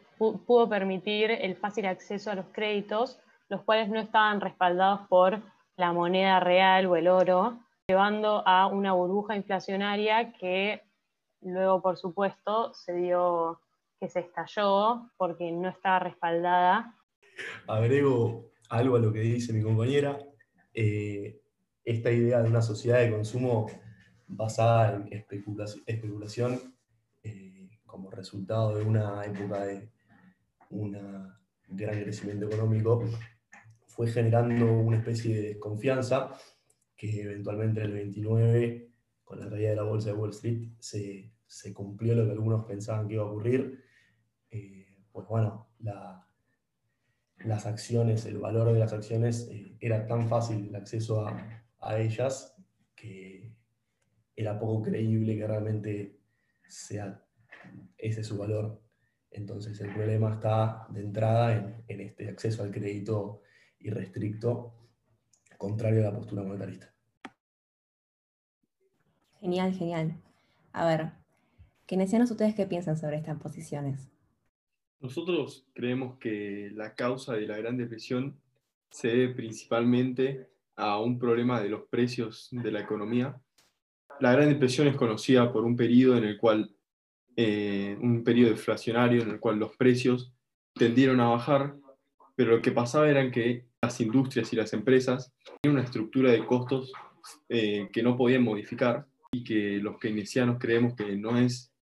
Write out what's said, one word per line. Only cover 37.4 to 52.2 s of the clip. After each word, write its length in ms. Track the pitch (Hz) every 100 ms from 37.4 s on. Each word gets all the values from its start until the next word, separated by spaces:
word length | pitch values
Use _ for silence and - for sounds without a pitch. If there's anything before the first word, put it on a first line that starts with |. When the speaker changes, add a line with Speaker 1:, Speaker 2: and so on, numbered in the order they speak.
| 104 104 110 107
Speaker 2:
en 60 | 104
el 60 |
veintinueve, 1000 | 101 101 104 107 113 117 120 117 117 - _ _ _
con 160 | - 95
la 100 | 101
caída 220 | 107 107
de 40 | 107
la 80 |
bolsa 260 | 107 110 107
de 60 | 107
Wall 140 | 107
Street, 400 | - 120 117 117 -
se, 560 | - 107 101 98 113 _ _
se 260 | - 98
cumplió 400 | 98 98 101 113
lo 120 | 117 104
que 60 |
algunos 320 | 107 110 110 110
pensaban 420 | 101 110 107 101
que 80 | 107
iba 80 |
a 40 | 101
ocurrir. 560 | 104 113 127 - - _ _ _ _ _ _ _
Eh, 460 | 107 95 98 - _ _
pues 160 | 101 -
bueno, 400 | 110 107 - - _
la, 480 | 110 98 95 92 _ _ _ _ _ _ _ _ _ _ _ -
las 280 | 110 107 107
acciones, 640 | 110 - 117 117 113 -
el 100 | -
valor 340 | 101 113 113
de 60 | 113
las 160 | 107
acciones, 560 | 107 - 113 120 117 -
eh, 280 | - - -
era 260 | 117 110 113
tan 240 | 117 113
fácil 380 | 120 113 107 101
el 80 | 104
acceso 500 | - 113 110 107 107
a, 380 | - - - _ _
a 140 | 110 110
ellas 580 | 110 110